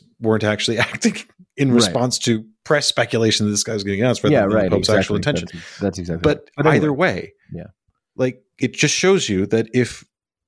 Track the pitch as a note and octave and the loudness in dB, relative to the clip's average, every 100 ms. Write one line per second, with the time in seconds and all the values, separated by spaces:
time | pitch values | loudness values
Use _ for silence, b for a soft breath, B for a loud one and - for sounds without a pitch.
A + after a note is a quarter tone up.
0 | _ - A2+ A2 G#2+ G#2 - A2+ - - | _ -4 0 2 0 -2 -2 -2 -4 0
1 | A3+ - - _ _ - C#3 A#2+ G2+ A#2 | -2 -2 -12 _ _ -2 2 4 4 0
2 | B2+ - A#2+ A2 A2 _ - D3 - - | -2 -2 0 -2 -4 _ -2 0 0 -2
3 | A2+ A#2 A2 - G#2 G#2 - G#2+ G2 G2 | 0 2 2 2 0 -2 -4 -4 -4 0
4 | B2 A2+ A2 C3+ G2+ G#2+ F#2 F#2+ F#2 G#2 | 0 2 2 2 2 2 2 0 2 0
5 | F#2+ E2+ D3 F2 F2 E2 - - G2+ F#2 | 0 -2 -2 -4 -6 -14 -16 -6 -4 -4
6 | E2+ E2 D3+ C#3+ - - D#3 D3+ D#3 C#3 | -6 -2 0 -2 -6 0 2 2 2 0
7 | F3 F2 - _ - E2+ G2 _ _ _ | 0 -2 -8 _ -16 -16 -16 _ _ _
8 | _ - C3 C3 _ - B2+ - D3 - | _ -4 -4 -4 _ -6 -4 0 -2 2
9 | F#3 G3 - F#2 G2+ A2+ A2 B2+ A#2 - | 2 2 2 -2 0 0 0 0 -2 -4
10 | - _ _ _ | -20 _ _ _